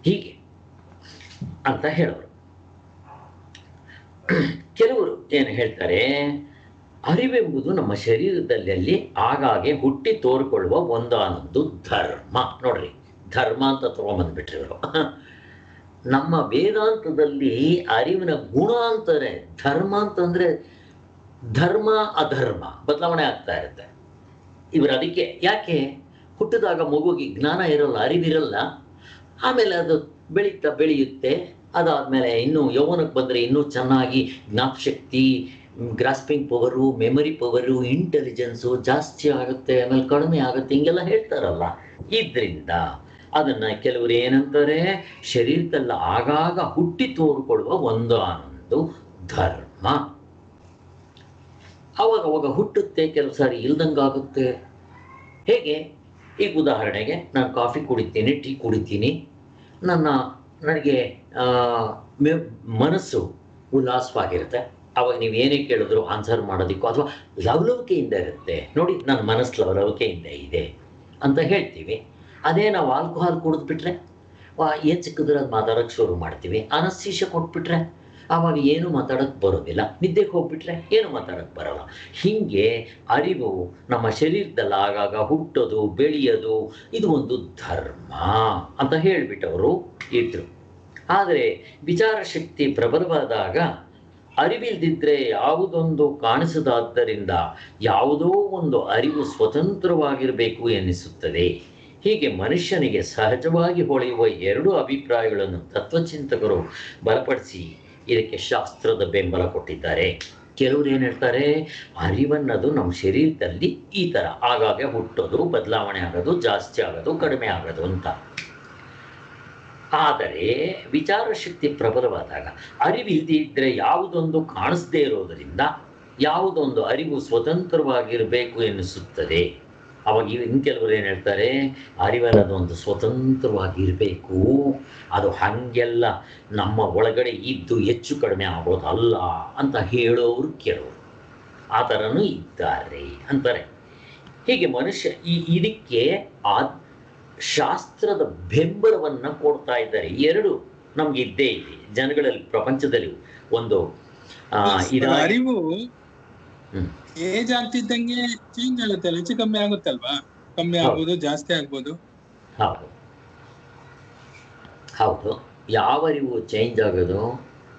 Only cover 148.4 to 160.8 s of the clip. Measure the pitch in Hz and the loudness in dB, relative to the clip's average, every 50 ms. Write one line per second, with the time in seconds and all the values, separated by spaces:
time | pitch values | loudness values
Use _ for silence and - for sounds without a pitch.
148.4 | - 85 - 143 165 170 196 208 214 220 - - 156 151 139 120 131 147 143 - | -8 0 2 2 2 2 2 2 4 4 4 4 0 -2 -4 -4 -6 -8 -6 0
149.4 | 151 147 147 143 - - 123 117 113 101 110 104 - - 95 113 143 156 170 208 | 2 2 2 2 -2 -2 -2 -2 -2 -2 -2 -4 -4 -4 -2 2 2 4 4 4
150.4 | 214 190 - - - - - - - - - 143 156 151 135 127 123 101 95 - | 2 2 0 -2 -6 -12 -20 -20 -20 -8 -4 -2 -2 0 0 -2 -2 -2 0 0
151.4 | 139 123 104 87 - - - - - - 104 120 135 135 147 147 143 127 - - | 0 0 0 -2 -8 -12 -16 -18 -18 -6 -4 -2 -2 0 0 2 2 0 0 -2
152.4 | - - - 113 - 131 135 135 143 - 120 95 87 78 - - - - - - | -6 -4 -2 -2 0 0 0 0 2 2 2 0 0 -2 -8 -12 -16 -20 -20 -20
153.4 | - - 110 117 117 117 107 92 82 - - - - - - - - - - - | -4 -2 -2 -2 2 2 2 2 2 -2 -8 -14 -20 -20 -20 -20 -20 -20 -20 -20
154.4 | - - - 107 101 101 98 92 90 - 131 131 131 131 - 151 156 175 214 247 | -10 -4 0 2 2 2 2 2 0 0 2 2 2 2 2 2 4 4 2 2
155.4 | 254 262 247 202 165 156 170 208 240 247 - - - - - - - - - - | 2 0 0 -2 -2 -2 -4 -6 -8 -12 -16 -20 -20 -20 -20 -20 -20 -20 -20 -20
156.4 | - - - - - - 101 95 87 - - - - - - 156 170 185 190 220 | -20 -20 -20 -20 -20 -12 -8 -6 -6 -6 -8 -14 -20 -18 -10 -8 -6 -4 -2 -2
157.4 | 240 226 247 240 233 220 - 247 233 202 240 233 233 240 247 247 240 240 233 - | 0 0 0 -2 -2 -2 -4 -4 -2 -2 -2 -2 -2 -2 -2 -4 -4 -4 -6 -8
158.4 | - - - 240 247 262 254 240 226 214 196 175 170 180 165 170 175 180 247 240 | -12 -14 -8 -6 -4 -2 -2 -2 -2 -2 -2 -2 -2 -2 -2 -2 -2 -4 -2 -2
159.4 | 226 220 214 208 208 208 208 196 - 160 127 120 - 131 143 135 - - - - | 0 0 0 0 0 0 0 -2 -2 -4 -4 -4 -6 -6 -6 -8 -8 -12 -20 -20
160.4 | - - - - 170 170 170 170 | -20 -10 -6 -4 -2 0 2 2